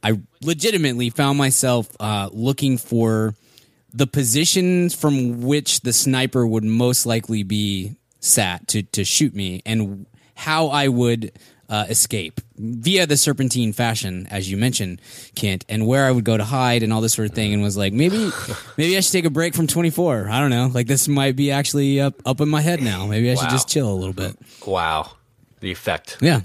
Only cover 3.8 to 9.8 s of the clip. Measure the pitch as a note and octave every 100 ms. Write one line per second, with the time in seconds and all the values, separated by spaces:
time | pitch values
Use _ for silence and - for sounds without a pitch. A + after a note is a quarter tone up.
3.8 | _ A2+ C3+ C3 B2 B2+ E3+ F#3 F3+ F3+
4.8 | F3 - D3+ C#3 B2 A#2+ A#2+ D3 C#3 -
5.8 | B2 A2+ - C3 B2+ B2+ A#2 A2 G#2+ A2+
6.8 | B2 B2+ A#2+ A#2 - A2 G2 G#2 G#2 G2
7.8 | F#2+ - _ _ - - G2 F2 - A2
8.8 | G2 - F#2+ - D3+ G2+ G2 F2+ G#2 A2+